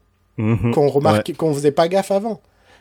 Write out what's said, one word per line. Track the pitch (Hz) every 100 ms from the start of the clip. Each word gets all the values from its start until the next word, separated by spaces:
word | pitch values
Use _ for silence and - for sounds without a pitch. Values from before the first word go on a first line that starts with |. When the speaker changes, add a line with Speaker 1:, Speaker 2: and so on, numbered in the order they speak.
| _ _ _ -
Speaker 1:
Mhm. | 107 110 117
Speaker 2:
Qu'on | 160 143
remarquait, | 139 151 208 -
Speaker 1:
Ouais. | 151
Speaker 2:
qu'on | 160
faisait | 143 147
pas | 156 165
gaffe | 190 190
avant. | 196 226 202 _ _ _ -